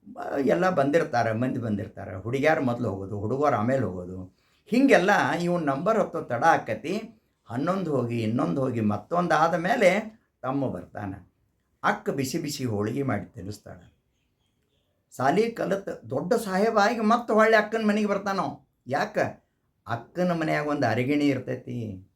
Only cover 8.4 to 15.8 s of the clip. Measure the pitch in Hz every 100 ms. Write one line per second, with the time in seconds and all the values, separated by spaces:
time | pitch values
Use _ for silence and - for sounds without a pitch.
8.4 | 160 160 131 117 104 104 - 170 175 151
9.4 | 165 170 170 254 190 190 226 - _ _
10.4 | 127 139 131 90 - - 101 92 - _
11.4 | _ _ _ _ 160 208 - 139 135 170
12.4 | 151 - 127 104 107 127 139 107 - -
13.4 | 101 104 - 90 87 _ _ _ _ _
14.4 | _ _ _ _ _ _ _ - 127 175
15.4 | 226 - 175 196